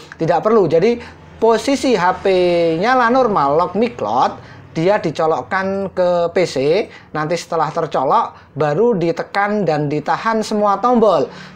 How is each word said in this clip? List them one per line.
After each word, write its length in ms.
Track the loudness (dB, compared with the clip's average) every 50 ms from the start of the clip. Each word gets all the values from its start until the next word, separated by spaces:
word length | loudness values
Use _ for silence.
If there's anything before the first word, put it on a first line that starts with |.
| -20 -20 -10 -4
Tidak 240 | -2 0 0 0 0
perlu. 240 | 2 2 2 4 4
Jadi 320 | 4 4 4 4 2 0 -6 -12 -20 -20 -20 -20 -6 0
posisi 560 | 2 2 2 2 2 0 -2 0 2 2 2
H 240 | 2 2 0 0 0
P 60 | 0 0 2 2 2 2 2 2 2 0 0
nyala 320 | 0 0 0 2 2 2 2
normal, 480 | 2 2 2 2 2 2 2 2 2
lock 160 | 2 0 0 0
Mi 160 | -2 -2 -2
Cloud, 640 | -2 -4 -4 -2 0 0 0 0 -2 -6 -14 -20 -20 -20 -20 -10
dia 320 | -6 -2 0 2 2 0 0
dicolokkan 880 | -4 -4 -2 0 0 0 -2 -4 -4 -4 -4 -4 -4 -4 -6 -6 -6
ke 400 | -4 -2 0 0 0 0 -2 -2
P 160 | 0 0 -2
C. 100 | 0 -2 -2 0 0 0 0 -2 -4 -10 -20 -18 -10
Nanti 240 | -8 -6 -4 -4 -4
setelah 400 | -6 -6 -4 -4 -2 -2 -2 -2
tercolok, 800 | -4 -4 -4 -2 -2 0 2 2 0 0 -2 -6 -14 -20 -12 -6
baru 400 | -4 -2 0 0 2 2 0 0
ditekan 720 | 0 0 -2 -2 -4 -6 -6 -4 -2 -2 -2 -2 -2 -2
dan 240 | -2 -2 -2 -2 -2
ditahan 560 | -4 -4 -2 -4 -4 -2 -2 -2 -2 -2 -2
semua 320 | -2 -2 0 0 0 0 0
tombol. 480 | 0 2 2 4 4 4 4 2 0 -2 -6 -10 -20 -20 -14